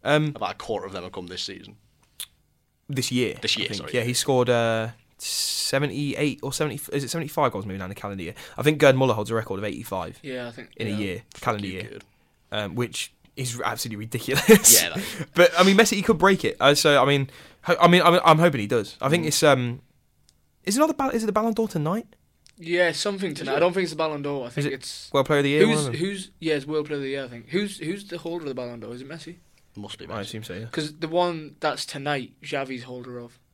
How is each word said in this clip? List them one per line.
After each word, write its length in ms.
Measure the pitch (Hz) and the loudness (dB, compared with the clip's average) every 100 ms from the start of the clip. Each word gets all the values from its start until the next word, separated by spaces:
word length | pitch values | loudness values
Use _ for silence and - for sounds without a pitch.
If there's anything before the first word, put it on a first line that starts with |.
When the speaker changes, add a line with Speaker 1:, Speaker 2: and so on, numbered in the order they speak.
Speaker 1:
Um, 300 | 120 151 151 | 2 2 0
Speaker 2:
About 180 | 139 101 | -4 -6
a 20 | |
quarter 320 | - - 104 95 | -6 -6 -6 -4
of 60 | |
them 100 | 95 | -10
have 80 | 90 | -10
come 140 | 95 87 | -12 -12
this 140 | 90 | -10
season. 340 | - 95 98 107 _ _ _ _ - _ _ _ _ _ _ | -10 -12 -18 -20 _ _ _ _ -18 _ _ _ _ _ _
Speaker 1:
This 220 | 135 127 | -4 -2
year, 240 | 123 113 - | 0 0 -2
Speaker 2:
This 140 | 113 - | -4 -2
Speaker 1:
I 40 | |
Speaker 2:
year, 80 | 90 | -2
Speaker 1:
think. 100 | 98 | -4
Speaker 2:
sorry. 120 | - | -4
Speaker 1:
Yeah, 80 | 123 | -2
he 120 | 117 | -2
scored, 340 | 123 - 131 123 | -2 0 2 4
uh, 400 | 120 117 113 110 - _ _ | 2 2 0 -4 -10 _ _
seventy-eight 1200 | - - - - - 139 143 107 147 - 147 123 | -8 -4 -4 -2 -2 -2 -2 -4 -4 -2 -2 -2
or 100 | 131 | -8
seventy. 280 | - 151 123 - | -4 -4 -6 -6
Is 120 | 143 | -6
it 60 | 131 | -4
seventy-five 420 | 165 151 - 139 | -6 -6 -2 -2
goals 140 | 104 104 | -2 -8
moving 140 | 95 | -10
down 80 | 92 | -10
the 60 | |
calendar 280 | 98 101 98 | -10 -10 -8
year? 120 | 82 101 - - | -10 -12 -16 0
I 60 | |
think 160 | 135 156 | 0 6
Gerd 180 | 147 131 | 6 6
Muller 180 | 131 | 4
holds 160 | 113 107 | 2 0
a 40 | |
record 240 | 113 107 95 | -4 -4 -6
of 60 | |
eighty-five 540 | 104 71 113 95 85 - | -6 -8 -8 -6 -8 -12
Speaker 3:
Yeah, 260 | 147 127 120 | -12 -10 -12
I 20 | |
think, 180 | 117 120 - | -14 -20 -8
Speaker 1:
in 100 | 110 | -6
a 40 | |
Speaker 3:
yeah. 60 | 104 | -4
Speaker 1:
year, 260 | 101 90 - | -4 -6 -10
Speaker 2:
Fuck 60 | - | -8
Speaker 1:
calendar 240 | - 104 101 | -4 -4 -6
Speaker 2:
you, 60 | |
Speaker 1:
year, 80 | 92 - | -8 -12
Speaker 2:
Gerd. 140 | - - _ _ _ _ | -14 -20 _ _ _ _
Speaker 1:
um, 220 | 107 104 | -6 -6
which 380 | 98 120 - - _ _ - | -4 -4 -4 -10 _ _ -10
is 240 | 127 117 | -8 -4
absolutely 320 | 104 110 120 104 | -4 -4 -8 -8
ridiculous. 760 | 110 117 - 131 - 214 - - | -8 -8 -2 -2 8 8 8 4
Speaker 2:
Yeah, 80 | 165 | 0
that 80 | - | -4
is. 60 | 196 - 151 | -8 -10 -6
Speaker 1:
<laughs> 40 | |
But 180 | 160 175 165 | 6 6 8
I 40 | |
mean, 140 | 185 196 | 6 6
Messi, 180 | 220 208 | 4 2
he 60 | |
could 160 | 196 185 | 2 4
break 260 | 190 196 | 4 4
it. 120 | 113 - | 0 4
Uh, 140 | 135 | 4
so 260 | 147 156 143 | 6 6 6
I 40 | 131 | 6
mean, 220 | 143 135 - - _ | 2 0 -8 -20 _
ho-, 140 | - 175 | -2 6
I 60 | 170 | 8
mean, 140 | 180 | 8
I'm, 160 | 170 175 | 6 6
I'm 140 | 165 156 | 6 6
hoping 220 | 175 135 | 6 2
he 60 | 101 | 0
does. 300 | 123 101 - | 0 -2 -4
I 80 | 139 | 0
think 160 | 170 | 0
Speaker 2:
Mm. 40 | 160 | 0
Speaker 1:
it's, 140 | - | 4
um, 380 | 156 135 123 123 _ _ _ _ _ _ _ _ | 6 6 2 -6 _ _ _ _ _ _ _ _
is 120 | - 214 | -4 2
it 40 | |
not 60 | 311 | 2
the 60 | |
Bal-, 160 | 302 269 | 2 0
is 120 | 233 | 0
it 40 | 220 | 0
the 60 | |
Ballon 200 | 208 226 | 0 0
d'Or 140 | 214 220 | -2 -2
tonight? 380 | 170 151 202 - _ _ _ _ _ | -2 -2 -4 -6 _ _ _ _ _
Speaker 3:
Yeah, 340 | 165 175 175 | -2 2 2
something 400 | 156 208 196 190 | 2 -4 -4 -6
Speaker 2:
Is 60 | 143 | -6
Speaker 3:
tonight. 140 | 135 | -2
Speaker 2:
it? 20 | 139 | 2
Speaker 3:
I 20 | |
don't 120 | 175 | 2
think 80 | 185 | 2
it's 80 | 175 | -4
the 40 | 156 | -2
Ballon 240 | 160 151 | -4 -2
d'Or. 240 | 143 143 120 | -6 -6 -6
I 20 | |
think 100 | - | -4
Speaker 1:
Is 80 | 143 | -4
it 60 | |
Speaker 3:
it's 380 | 131 - - - | -4 -10 -14 -2
Speaker 1:
World 140 | 139 131 | 0 2
Player 120 | 147 | 2
of 40 | |
the 60 | 143 | 4
Year, 160 | 143 208 | 4 4
one 100 | 226 | 4
Speaker 3:
Who's, 100 | 143 | 0
Speaker 1:
of 60 | |
them? 80 | 127 | -4
Speaker 3:
who's, 300 | 185 196 185 _ | -4 -6 -12 _
yeah, 140 | 160 | -4
it's 120 | 151 135 | -2 -2
World 200 | 156 147 | -4 -4
Player 100 | 147 | -6
of 40 | |
the 60 | 135 | -4
Year, 140 | 139 | -6
I 40 | 131 | -8
think. 200 | 120 117 | -12 -6
Who's, 280 | 180 208 196 | -4 -4 -6
who's 260 | 151 196 - | -8 -8 -8
the 100 | 170 | -10
holder 260 | 170 170 | -8 -8
of 40 | 151 | -6
the 60 | |
Ballon 260 | 127 123 120 | -8 -8 -10
d'Or? 140 | 107 | -12
Is 80 | 123 | -14
it 60 | 135 | -14
Messi? 280 | 160 160 180 _ _ _ - | -16 -16 -20 _ _ _ -16
Speaker 2:
Must 220 | 101 - | -14 -14
be 80 | 80 | -12
Speaker 1:
I 20 | |
Speaker 2:
Messi. 120 | 107 | -10
Speaker 1:
assume 220 | 98 110 | -8 -10
so, 100 | 110 | -10
yeah. 120 | 90 117 | -10 -8
Speaker 3:
'Cause 220 | - 151 | -6 -6
the 120 | 151 165 | -8 -4
one 480 | 170 175 165 151 147 | 0 0 -2 -10 -4
that's 240 | 156 123 | -4 -4
tonight, 480 | - 151 139 143 123 _ | -8 -8 -4 -4 -6 _
Xavi's 420 | - 143 135 131 | -8 -6 -6 -8
holder 340 | 123 127 123 123 | -10 -14 -12 -14
of. 200 | 120 _ _ | -16 _ _